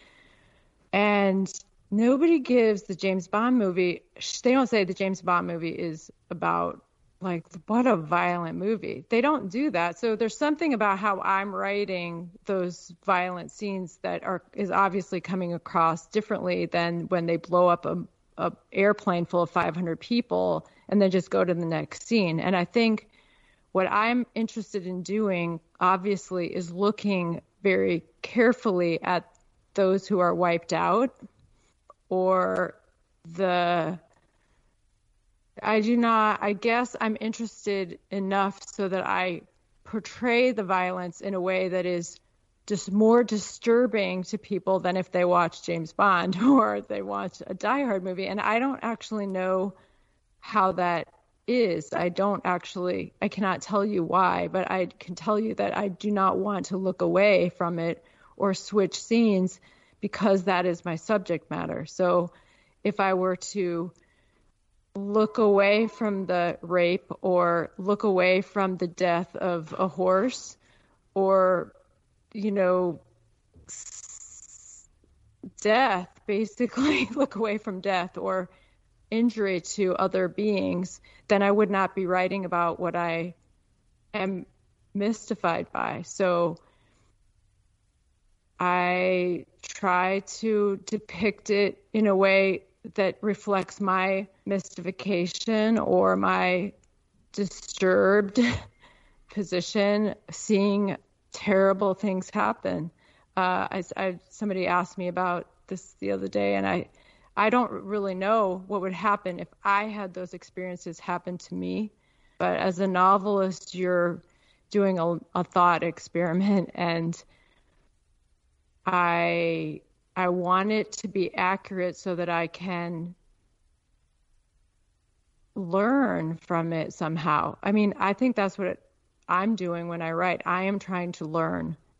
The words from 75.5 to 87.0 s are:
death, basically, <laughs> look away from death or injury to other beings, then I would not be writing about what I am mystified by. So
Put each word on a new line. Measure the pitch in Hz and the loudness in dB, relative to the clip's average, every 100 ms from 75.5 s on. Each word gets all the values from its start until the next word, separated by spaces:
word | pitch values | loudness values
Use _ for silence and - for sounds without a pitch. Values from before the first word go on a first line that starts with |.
| - | -4
death, | 208 226 262 185 180 _ - | 2 4 4 0 -4 _ -4
basically, | 202 214 - 247 - 285 294 226 | -2 -2 -2 -4 0 0 0 0
<laughs> | 262 | -2
look | 277 202 | -2 -2
away | 220 214 | -2 -4
from | 214 185 | -6 -6
death | 196 185 180 180 | -2 -2 -2 -6
or | 190 190 185 _ _ _ _ _ _ | -4 -4 -6 _ _ _ _ _ _
injury | 220 240 220 196 180 | 0 0 0 0 -2
to | - - 190 175 | -4 -2 0 0
other | 190 185 180 | 0 0 -2
beings, | 175 214 196 185 175 180 - _ - - | 0 0 0 0 -2 -6 -10 _ -12 0
then | 202 | 2
I | 202 | 4
would | 202 202 | 4 2
not | 196 185 | 2 0
be | 196 180 | -2 -2
writing | 180 185 196 180 | 0 0 -2 -4
about | 175 170 165 | -2 -2 -2
what | 170 175 | -4 -2
I | 170 165 175 - _ _ _ _ _ _ _ | -2 -4 -6 -12 _ _ _ _ _ _ _
am | 214 190 185 - _ _ _ _ | -6 -4 -6 -10 _ _ _ _
mystified | 202 202 220 - 214 175 170 - | -4 -4 -4 -6 -4 -2 -2 -4
by. | - 60 - | -6 -4 -6
So | 175 - 185 175 170 170 _ _ _ _ | -8 -2 0 2 0 -4 _ _ _ _